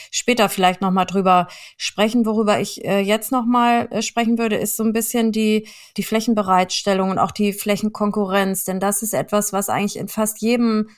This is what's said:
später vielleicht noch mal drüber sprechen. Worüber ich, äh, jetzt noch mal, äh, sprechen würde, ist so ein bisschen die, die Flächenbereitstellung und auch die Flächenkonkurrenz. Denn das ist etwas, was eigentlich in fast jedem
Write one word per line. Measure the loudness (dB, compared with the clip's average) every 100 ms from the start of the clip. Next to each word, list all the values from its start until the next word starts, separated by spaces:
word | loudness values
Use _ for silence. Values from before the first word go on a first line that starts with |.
| -10
später | -4 0 2 2
vielleicht | 2 2 2
noch | 0
mal | 2
drüber | 0 0 4 4 2 -6 -20 -10
sprechen. | -8 0 0 2
Worüber | 2 2 2 0
ich, | -2 -6
äh, | -2 0
jetzt | 0 -2 0
noch | -2
mal, | 2 2 4 2 0
äh, | -4
sprechen | -4 -2 0 0
würde, | 0 0
ist | -2 -2
so |
ein | -2
bisschen | -2 -2 0 0
die, | 2 2 0 -2 -12 -12 -8
die |
Flächenbereitstellung | -2 -2 0 0 2 2 2 -2 0 0 0
und | 0
auch | 0
die | 0 -2
Flächenkonkurrenz. | 0 -2 -2 -2 -2 -2 -2 0 0 0 -2
Denn | -4 -2
das | -2 -2
ist | -2
etwas, | -4 0 -2 0
was | -2 -2
eigentlich | -2 -2 -4
in | -6
fast | -4 -4 -2
jedem | 0 2 2 0 -2